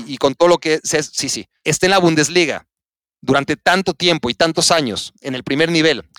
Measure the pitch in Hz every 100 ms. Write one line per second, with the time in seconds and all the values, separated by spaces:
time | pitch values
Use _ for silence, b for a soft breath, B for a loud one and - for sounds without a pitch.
0 | 117 131 139 131 175 170 160 156 - 156
1 | 151 - 139 - 95 _ - 151 180 196
2 | 175 160 147 175 156 101 - _ _ _
3 | _ _ 127 135 139 151 - 185 185 165
4 | 175 160 123 123 165 165 170 170 131 95
5 | - _ 139 127 - 151 165 170 160 123
6 | -